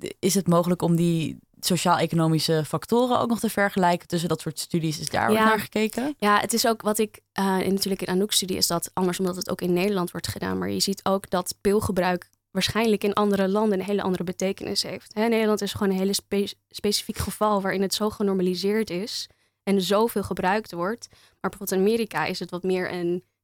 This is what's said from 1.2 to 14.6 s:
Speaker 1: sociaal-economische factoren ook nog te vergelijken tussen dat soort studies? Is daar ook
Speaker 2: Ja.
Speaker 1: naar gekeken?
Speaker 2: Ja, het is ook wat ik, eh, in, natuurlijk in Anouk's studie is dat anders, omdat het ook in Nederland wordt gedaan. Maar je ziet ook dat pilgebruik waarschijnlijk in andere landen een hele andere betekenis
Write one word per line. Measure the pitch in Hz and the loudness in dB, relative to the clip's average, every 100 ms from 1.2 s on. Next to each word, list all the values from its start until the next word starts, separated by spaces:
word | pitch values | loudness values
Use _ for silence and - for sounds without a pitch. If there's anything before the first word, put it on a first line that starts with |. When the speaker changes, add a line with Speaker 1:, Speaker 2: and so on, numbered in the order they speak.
| 151 - _ _ | -2 -6 _ _
Speaker 1:
sociaal-economische | - 180 180 160 165 165 160 160 156 160 147 | -2 0 4 2 2 2 4 2 2 0 0
factoren | 165 - 240 254 240 | -4 0 2 2 2
ook | 240 | 0
nog | 220 | 0
te | 220 | 0
vergelijken | - 202 - 175 175 - | 0 0 2 2 2 -2
tussen | 175 170 | -2 0
dat | 160 | -2
soort | 165 - | -4 -8
studies? | - 175 160 156 | -4 -2 -2 -4
Is | 156 | -4
daar | 90 107 | 0 2
ook | 220 | 4
Speaker 2:
Ja. | 220 | 4
Speaker 1:
naar | 220 | 2
gekeken? | - 214 214 - 277 294 | 0 -2 -2 -2 -4 0
Speaker 2:
Ja, | 208 208 | 2 2
het | 220 | 2
is | 226 240 | 0 0
ook | 220 | 0
wat | 202 214 | 0 0
ik, | 220 - _ | -2 -6 _
eh, | - 196 185 | -2 0 2
in, | 180 | 0
natuurlijk | 196 190 190 | 0 -2 -4
in | - | -2
Anouk's | 180 208 - | 0 0 0
studie | 185 185 | -2 0
is | - | 0
dat | 175 - | 0 -4
anders, | - 185 175 | -2 -2 0
omdat | 190 180 | -2 -2
het | - | -4
ook | 185 | -4
in | 180 | 0
Nederland | 175 196 202 180 | 2 2 0 -2
wordt | 170 - | -6 -8
gedaan. | 208 185 185 | -6 -4 -4
Maar | 185 | -4
je | 202 | -2
ziet | 196 196 - | -2 -2 0
ook | 196 - | -2 0
dat | 185 - - | -4 -4 -2
pilgebruik | 202 208 - 185 180 180 - _ _ | 0 2 2 0 0 -2 -6 _ _
waarschijnlijk | 190 - 208 226 202 | -4 -2 0 2 2
in | 208 | 2
andere | 196 208 196 190 | 2 2 2 2
landen | 202 220 185 | 2 2 0
een | 190 | 0
hele | 202 | -2
andere | 190 185 | 0 -2
betekenis | 180 185 190 196 | -4 -4 -4 -4